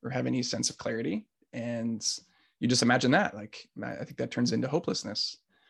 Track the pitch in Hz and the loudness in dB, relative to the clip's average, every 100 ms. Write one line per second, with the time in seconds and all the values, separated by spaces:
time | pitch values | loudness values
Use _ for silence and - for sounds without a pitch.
0 | 123 127 127 123 123 - 123 - 117 113 | -4 -2 0 0 0 -2 -2 -4 -4 -4
1 | - 220 - _ _ 120 117 117 117 113 | -2 -4 -6 _ _ -8 -4 -2 -2 -2
2 | - - - _ _ _ 120 123 120 123 | -2 -4 -8 _ _ _ 2 4 6 6
3 | 127 156 208 104 107 - - - - - | 6 6 4 -2 -10 -14 -16 -10 -8 -8
4 | - - 117 - 120 113 127 151 - - | -8 -6 -4 0 0 0 0 0 0 -4
5 | - 104 - - _ _ | -4 -4 -4 -6 _ _